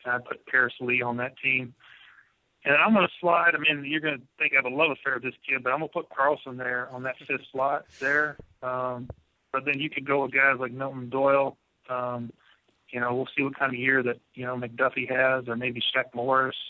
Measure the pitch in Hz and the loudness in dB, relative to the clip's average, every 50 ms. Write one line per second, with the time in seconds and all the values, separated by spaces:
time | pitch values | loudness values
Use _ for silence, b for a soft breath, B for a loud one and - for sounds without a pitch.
0 | - 123 123 123 123 - - - _ - - 131 123 123 - - 127 120 123 123 | -4 -4 -4 -4 -4 -6 -10 -10 _ 0 2 2 2 2 -2 -6 -4 -2 0 0
1 | 120 120 120 120 123 135 135 - - 135 131 131 127 120 127 B B B B B | 0 -2 -2 -4 -4 -6 -8 -6 -4 -2 -2 -2 -4 -6 -14 B B B B B
2 | B B B B B B B B _ _ _ _ _ 147 143 147 170 214 220 202 | B B B B B B B B _ _ _ _ _ 2 4 4 6 6 6 6
3 | - - - - 175 175 170 170 170 170 165 147 147 156 151 143 139 139 151 160 | 4 2 0 -2 2 4 4 6 4 4 2 2 0 0 0 0 -2 -4 -4 -2
4 | 151 156 143 127 - _ _ - 156 147 143 139 127 123 127 143 165 156 135 - | -2 -2 -4 -4 -10 _ _ -4 -2 2 2 2 2 2 2 2 2 2 2 -2
5 | - 139 135 120 123 127 - _ - - 131 131 123 127 131 143 160 160 - 175 | -2 -2 -2 -2 -4 -6 -8 _ -6 -4 -4 0 0 0 0 0 -2 -4 -4 -6
6 | 156 - - - 135 143 151 - - 135 127 127 127 123 123 123 127 127 127 127 | -6 -6 0 2 4 4 2 2 -2 -12 -10 -6 -4 -4 -2 -4 -4 -6 -10 -8
7 | 127 131 127 - 143 - 143 127 - - - 131 131 139 147 139 - _ - - | -8 -8 -8 -8 -6 -6 -6 -6 -6 -8 -2 0 0 0 0 -2 -4 _ -10 -4
8 | 139 135 143 147 151 151 143 - - _ _ _ 127 127 127 127 127 127 123 120 | 0 2 2 2 2 0 -4 -12 -20 _ _ _ -8 -6 -4 -4 -4 -4 -6 -6
9 | 127 127 - - _ _ _ _ _ _ - 131 131 143 143 139 156 147 - 147 | -10 -12 -14 -16 _ _ _ _ _ _ -6 -4 -2 -2 -2 -2 -4 -4 -4 -6
10 | 135 139 139 143 139 127 131 135 135 139 135 123 131 123 127 131 135 139 135 131 | -2 0 2 2 2 2 2 4 4 4 4 2 -2 -6 -4 -6 -6 -6 -6 -8
11 | 123 120 131 135 135 139 139 139 139 135 - _ _ _ _ _ _ - 127 123 | -8 -4 0 2 4 6 6 4 4 0 -4 _ _ _ _ _ _ -8 -6 -4
12 | 123 123 123 120 120 117 - b b b b b b b _ _ _ - - 123 | -4 -4 -4 -6 -8 -10 -12 b b b b b b b _ _ _ -10 -6 -4
13 | 120 123 123 131 131 - - 147 139 139 135 - 143 131 127 120 127 131 135 135 | -2 0 0 -2 -4 -4 -2 -2 -2 -2 -2 -2 -2 -2 -2 0 0 2 2 2
14 | 123 123 117 - _ _ _ 127 127 123 127 123 123 113 117 117 131 127 - 135 | 2 0 -4 -4 _ _ _ -10 -8 -6 -6 -6 -6 -8 -2 0 0 0 0 -2
15 | 123 120 131 127 131 131 131 131 127 120 117 117 123 127 120 120 - - - 135 | -4 -2 0 2 2 2 2 0 -2 -4 -4 -4 -4 -4 -4 -2 -4 0 0 -2
16 | 123 - - 120 120 135 131 131 131 127 - - - | -2 -2 -6 -4 0 2 2 2 2 0 -4 -8 -14